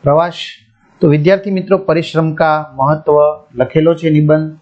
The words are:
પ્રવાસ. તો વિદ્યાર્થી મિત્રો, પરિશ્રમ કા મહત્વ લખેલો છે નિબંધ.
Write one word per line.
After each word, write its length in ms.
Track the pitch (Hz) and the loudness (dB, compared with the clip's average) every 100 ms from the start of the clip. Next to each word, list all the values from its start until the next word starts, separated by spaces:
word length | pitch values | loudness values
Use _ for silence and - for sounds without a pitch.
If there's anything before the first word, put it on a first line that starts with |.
પ્રવાસ. 320 | 143 151 170 - - - _ _ _ _ | 2 0 0 -6 -18 -18 _ _ _ _
તો 80 | 165 | 0
વિદ્યાર્થી 420 | 151 151 190 196 | 2 2 0 -2
મિત્રો, 280 | 190 185 190 | -6 -2 -2
પરિશ્રમ 560 | 190 160 160 160 160 | 0 -2 -2 -4 -4
કા 400 | 156 160 156 151 | 0 0 0 -6
મહત્વ 440 | 135 135 156 156 147 147 151 _ | -4 -2 0 2 2 2 -2 _
લખેલો 400 | 120 123 160 160 | -6 -2 2 2
છે 160 | 165 165 | 0 0
નિબંધ. 480 | 151 151 156 156 156 | 2 2 0 -2 -12